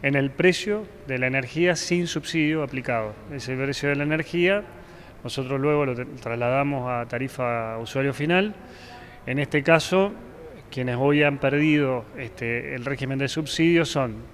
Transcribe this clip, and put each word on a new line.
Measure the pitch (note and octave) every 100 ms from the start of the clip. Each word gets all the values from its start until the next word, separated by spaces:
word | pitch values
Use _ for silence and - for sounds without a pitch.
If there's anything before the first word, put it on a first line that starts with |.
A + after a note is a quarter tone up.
en | C#3+
el | C#3 C#3
precio | C3+ F3+ F3+ - G#3 G#3 - -
de | C3
la | B2+
energía | C3+ B2 D3+ F3 E3
sin | - F3 F3
subsidio | D#3+ D3 E3 D3+ D#3
aplicado. | C#3 C3+ C3 A#2 A2 G#2+ -
Ese | C#3+ B2 B2+
precio | C#3 C#3 C#3+
de | C#3+
la |
energía | D3 D#3 E3 E3+ F3 G3+ G3+ - - - - -
nosotros | B2+ B2 B2+ C3+
luego | C#3+ D3 C#3
lo | A#2+
tra-, | B2+ C#3
trasladamos | A#2+ A#2 A#2+ C3 C#3+ C#3+ B2
a | B2 A#2
tarifa | A#2+ C3 - B2 A#2 A2+ A2+
usuario | A#2 C3+ C#3
final. | C3+ D3+ F3+ G#3 G#3 - - - - - - -
En | C3
este | C#3+ D3+
caso, | C#3 E3 - F#3 G3 - - - - - -
quienes | - B2+ B2
hoy | C#3 D3
han | D3 C#3
perdido, | C3+ C#3+ D#3 D3+ C#3 B2+ A2 -
este, | A#2+ - A#2 A#2 C#3+ C3
el | A#2+
régimen | C#3 C3+ C3+
de | C#3
subsidio | D#3 D#3 - E3 E3+ D#3+
son | D3+ B2+ A2 A#2